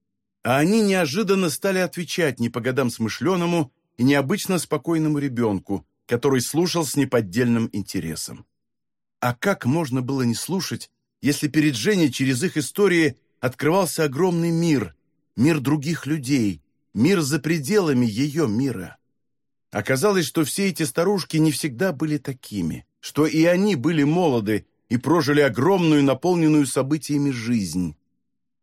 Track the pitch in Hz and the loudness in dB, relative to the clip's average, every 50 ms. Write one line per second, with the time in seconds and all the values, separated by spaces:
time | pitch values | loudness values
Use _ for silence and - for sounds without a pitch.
0 | _ _ _ _ _ _ _ _ - 113 127 139 151 175 214 226 214 202 190 185 | _ _ _ _ _ _ _ _ -2 0 2 2 4 4 4 2 2 2 2 2
1 | 170 135 127 202 226 180 196 190 185 160 135 - - 196 190 185 185 175 - 180 | 0 0 -2 -2 0 0 0 0 0 -2 -2 -2 -2 -2 0 0 -2 -2 -4 -8
2 | 170 - - - 165 143 - - 233 117 - 123 113 127 127 139 131 117 117 - | -10 -6 -4 -2 0 0 0 -2 -4 -4 -4 -4 -4 -2 0 0 0 -2 -2 -4
3 | 113 107 - - 120 165 190 180 170 175 175 170 147 - _ _ _ _ _ - | -4 -6 -4 -2 -2 0 0 0 0 0 0 0 -2 -4 _ _ _ _ _ 0
4 | 120 135 143 143 135 131 208 208 - - 185 165 - - 156 151 - - 170 160 | 2 4 4 4 2 0 -2 -2 -2 -2 -2 -2 -2 -4 -6 -4 -2 -2 -2 0
5 | 156 151 151 143 143 139 120 117 120 107 101 92 - - 98 92 - _ _ _ | 0 0 0 -2 -2 -4 -2 0 0 0 0 -2 -4 -6 -6 -8 -8 _ _ _
6 | _ - - - - 139 135 127 113 - - 151 185 165 - 175 156 - - 143 | _ -4 -4 -2 0 2 2 2 0 0 0 0 0 0 0 -2 -2 -2 0 0
7 | 135 131 - 120 110 90 87 120 127 120 117 113 113 - - 104 95 - - 98 | 0 2 2 0 0 0 0 0 2 2 2 2 0 -2 -4 -6 -8 -6 -6 -6
8 | 78 82 76 - - - - - - _ _ _ _ _ _ _ _ _ _ _ | -6 -6 -6 -8 -10 -10 -12 -16 -20 _ _ _ _ _ _ _ _ _ _ _
9 | _ _ _ _ - 123 123 - - 196 - - - 120 143 175 165 127 123 135 | _ _ _ _ -4 -4 -4 -2 -2 -2 -2 0 0 0 0 0 0 -2 -4 -4
10 | 123 120 139 135 127 120 113 - - - 170 190 - - 120 101 - - _ _ | -4 -2 -2 -2 0 0 -2 -2 -4 -4 -4 -4 -4 -4 -8 -8 -10 -14 _ _
11 | _ _ _ _ - 139 143 - 151 143 127 156 147 156 135 104 110 202 214 185 | _ _ _ _ -2 -2 0 0 -2 -2 0 2 2 2 0 0 0 0 2 2
12 | 165 131 131 - 135 131 135 120 170 180 - 185 143 - - - 208 190 175 170 | 2 2 0 0 -2 -2 0 0 -2 -2 -2 -4 -6 -4 0 0 2 2 4 4
13 | 160 143 131 - _ _ _ _ - 127 - - 135 151 170 196 185 147 - - | 2 2 0 -4 _ _ _ _ -6 -6 -4 -2 0 0 2 2 0 0 0 -2
14 | 156 147 127 135 185 185 175 165 165 170 165 165 170 170 151 123 104 85 - _ | -2 -2 0 0 0 0 0 0 0 0 0 0 2 2 2 2 0 -2 -8 _
15 | _ _ _ _ _ _ _ 101 120 160 165 151 120 139 151 156 131 160 165 - | _ _ _ _ _ _ _ 0 2 2 2 2 0 0 0 0 0 -2 -4 -4
16 | - 131 156 160 127 120 147 131 110 101 87 78 - _ _ _ _ _ - 95 | -4 -4 -4 -4 -2 0 0 0 0 0 -2 -6 -10 _ _ _ _ _ -2 2
17 | 120 170 196 175 156 131 151 160 - 156 170 165 135 147 208 214 180 156 135 123 | 2 4 4 2 2 0 -2 -2 0 -2 -2 -2 -2 0 2 2 2 2 2 2
18 | 123 113 98 110 143 151 139 165 156 113 101 117 139 135 110 95 87 80 - _ | 2 2 0 -2 -2 -2 0 -2 0 0 0 -2 -2 -2 -4 -6 -10 -14 -16 _
19 | _ _ _ _ _ _ _ _ _ _ _ _ _ _ - - - - 135 131 | _ _ _ _ _ _ _ _ _ _ _ _ _ _ -8 -6 -2 -2 0 0
20 | 175 214 202 185 160 127 - 165 156 127 - - 196 196 156 - 160 135 - 160 | 2 2 2 2 0 0 0 -2 -2 0 -2 -2 -2 -2 -2 -2 -4 -4 -2 0
21 | 175 196 208 190 143 - - 156 156 160 139 - - 156 120 113 185 190 156 127 | 0 0 0 -2 -2 -2 0 2 2 2 2 0 -4 -6 -4 -2 -2 -4 -2 -2
22 | 156 156 151 143 - 147 127 - - - 107 98 85 78 76 64 - _ _ _ | -4 -4 -4 -4 -6 -8 -10 -12 -12 -10 -6 -4 -4 -4 -4 -8 -12 _ _ _
23 | - - - 139 156 160 - 160 160 170 180 185 202 214 190 135 113 156 175 151 | -18 -6 -2 0 0 2 2 4 4 4 4 4 2 2 0 0 0 0 2 2
24 | 139 147 160 180 180 156 127 117 101 101 110 98 - _ _ _ _ - 117 120 | 2 2 2 2 2 2 0 0 0 0 -2 -2 -4 _ _ _ _ -4 -4 -2
25 | - 135 165 175 135 135 147 147 143 135 101 110 131 180 196 185 170 160 151 147 | 2 2 2 2 2 4 4 4 4 4 2 2 2 2 2 4 4 4 4 4
26 | 139 139 131 127 - 175 180 170 160 151 151 151 143 127 - 147 131 135 156 156 | 4 4 2 0 0 0 2 2 4 4 4 4 2 2 0 -2 -2 -2 -2 -4
27 | - - 147 143 143 139 131 120 110 117 123 113 98 85 76 92 90 80 - - | -2 -4 -2 -2 0 -2 -2 -4 -2 -2 0 0 0 -2 -2 -4 -4 -4 -6 -10
28 | _ _ _ _ _ _ _ _ _ _ _ _ | _ _ _ _ _ _ _ _ _ _ _ _